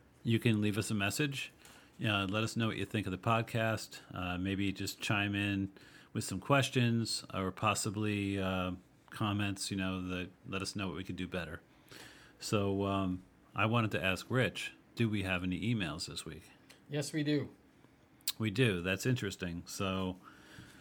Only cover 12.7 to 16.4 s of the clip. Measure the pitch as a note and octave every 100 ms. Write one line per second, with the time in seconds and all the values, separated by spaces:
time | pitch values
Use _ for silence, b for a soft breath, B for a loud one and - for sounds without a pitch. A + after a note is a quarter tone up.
12.7 | G2 G2 G2 F#2+ F2+ - - - - G#2+
13.7 | A#2 A2 G2+ F#2 F#2 - B2 G#2+ - -
14.7 | - - - A2+ G#2 F#2 F2+ F#2 F2 G2
15.7 | A#2+ F2+ D#2 - - - D#2